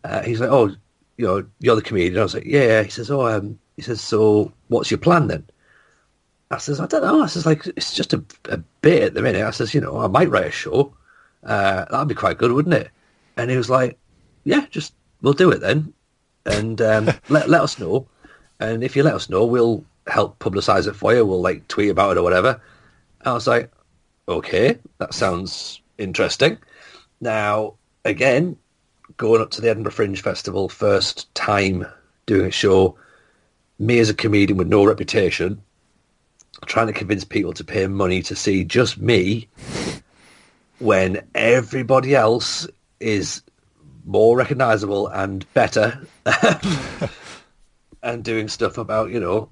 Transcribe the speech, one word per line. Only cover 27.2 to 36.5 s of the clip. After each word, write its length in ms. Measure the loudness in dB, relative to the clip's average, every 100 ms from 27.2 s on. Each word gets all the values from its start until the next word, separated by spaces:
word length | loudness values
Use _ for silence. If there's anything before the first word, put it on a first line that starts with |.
Now, 540 | -4 -2 -2 -2 -4 _ _ _
again, 520 | -6 0 2 2 0 -6 _ _ _ _ _ -6
going 240 | 2 2
up 100 | 0
to 80 | -2
the 100 | -2
Edinburgh 220 | -2 -4
Fringe 280 | -2 -4 -2
Festival, 480 | -6 -6 -6 -4 -4
first 640 | -2 2 2 0 -6 -12
time 520 | -8 0 0 2 -2 -6 -14 _ _ 0
doing 200 | 0 2
a 40 |
show, 460 | 0 4 6 4 0 _ _ _ _ _ _ _ -4
me 200 | 2 4
as 120 | 4
a 40 |
comedian 420 | 2 2 2 2 2
with 100 | 2
no 160 | 4
reputation, 800 | 4 2 -2 0 0 0 -4 -6 _ _ _ _ _ _ _ _ _